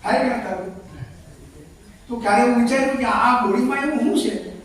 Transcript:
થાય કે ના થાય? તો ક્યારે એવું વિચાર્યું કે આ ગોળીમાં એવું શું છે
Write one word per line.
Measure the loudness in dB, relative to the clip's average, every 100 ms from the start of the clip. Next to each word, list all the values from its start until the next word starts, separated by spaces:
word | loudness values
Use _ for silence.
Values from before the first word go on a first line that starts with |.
થાય | 0 0
કે |
ના | 0 -2
થાય? | -6 -8 -10 -14 -18 -16 -16 -16 -20 -20 -20 -20 -20 -20 -20 -20 -12
તો | -4
ક્યારે | 2 4
એવું | 4 4
વિચાર્યું | 2 2 0 0
કે |
આ | -2 2 2 2 2
ગોળીમાં | 0 0 0
એવું | -2 0
શું | 0 0
છે | 0 -4 -10 -16